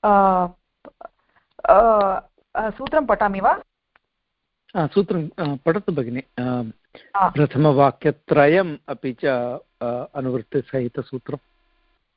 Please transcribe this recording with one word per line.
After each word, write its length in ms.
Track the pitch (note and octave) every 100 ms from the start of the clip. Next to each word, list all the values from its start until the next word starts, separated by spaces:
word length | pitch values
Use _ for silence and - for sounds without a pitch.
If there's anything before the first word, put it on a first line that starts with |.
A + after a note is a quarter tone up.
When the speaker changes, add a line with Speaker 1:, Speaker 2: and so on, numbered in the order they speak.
Speaker 1:
अ, 420 | G#3+ G3+ G3 F#3 F3+ F3+ _ _ - _ - _ _ _ _ -
अ, 120 | - F#3 A3+ G#3+ G3 F#3 - _ _
अ, 160 | - A3
सूत्रं 360 | G#3 C4+ D#4 B3+
पठामि 340 | G3+ G#3 G3
वा? 220 | G#3 F4 - _ _ _ _ _ _ _ _ _ _ G3
Speaker 2:
अ, 100 | D3+
सूत्रं, 420 | G3 F#3+ F#3 D#3
अ, 280 | - D#3 C#3 -
पठतु 260 | F3+ G3+
भगिनि। 300 | D3+ A#2 B2 - -
अ, 240 | B2 B2 A2+ - _ - _ G3+
Speaker 1:
आ। 120 | F#3
Speaker 2:
प्रथमवाक्यत्रयम् 1500 | - D3 B2+ D3+ C3+ C#3 - D#3 C#3+ - D#3 C#3+ F3 F3+ D3 -
अपि 240 | C3+ C3+
च, 120 | A#2+ D3 B2+ B2 B2+ _ _
अ, 220 | A#2+ B2 C#3
अनुवृत्तिसहितसूत्रं। 1200 | D3 C3 B2 A2 C#3+ - C3+ A#2+ - B2 C3 - C#3+ _ _ _ _ _ _ _